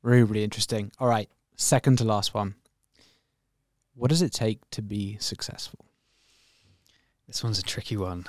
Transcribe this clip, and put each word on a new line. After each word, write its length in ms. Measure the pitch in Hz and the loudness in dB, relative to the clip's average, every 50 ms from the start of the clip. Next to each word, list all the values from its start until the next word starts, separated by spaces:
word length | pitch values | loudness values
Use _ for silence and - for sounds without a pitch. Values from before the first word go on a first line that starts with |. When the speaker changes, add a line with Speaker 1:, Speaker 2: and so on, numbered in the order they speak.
Speaker 1:
Really, 220 | - 117 123 123 117 | 4 8 8 8 8
really 180 | 104 107 107 | 6 4 -2
interesting. 480 | 107 104 - - - - 117 110 101 101 _ _ | -2 -4 -2 -4 -4 -2 -2 -6 -6 -8 _ _
All 80 | 131 | 0
right, 220 | 123 117 107 104 _ _ _ _ _ _ | 2 2 2 -2 _ _ _ _ _ _
second 440 | - - - 147 131 - 139 131 120 | -4 0 2 2 4 6 4 4 4
to 60 | 117 | 4
last 300 | 110 107 101 98 - - | 2 0 0 0 -2 -4
one. 220 | 107 104 98 101 _ _ _ _ _ _ _ _ _ _ _ _ _ _ _ _ _ _ _ _ _ _ _ _ _ _ _ _ | -4 -6 -6 -8 _ _ _ _ _ _ _ _ _ _ _ _ _ _ _ _ _ _ _ _ _ _ _ _ _ _ _ _
What 140 | 123 120 123 | -2 0 2
does 140 | 156 165 | 4 4
it 100 | 180 123 | 2 0
take 360 | - - 117 110 110 - _ _ | 0 -2 -2 -2 -2 -4 _ _
to 120 | - - | -10 -10
be 340 | 107 101 104 104 101 101 104 104 | -8 -6 -6 -6 -6 -6 -8 -8
successful? 640 | - - - - - - - - - - - _ - _ _ _ _ _ _ _ _ _ _ _ _ _ _ _ _ _ _ _ _ _ _ _ _ _ _ _ _ - | -8 -8 -8 -8 -10 -12 -12 -14 -14 -16 -16 _ -20 _ _ _ _ _ _ _ _ _ _ _ _ _ _ _ _ _ _ _ _ _ _ _ _ _ _ _ _ -10
Speaker 2:
This 160 | - - - | -10 -6 -4
one's 160 | 117 107 90 | -2 -4 -4
a 20 | |
tricky 340 | - - - - - - 110 | -4 -6 -8 -8 -6 -6 -4
one. 300 | 101 95 92 90 87 90 | -4 -4 -4 -6 -8 -12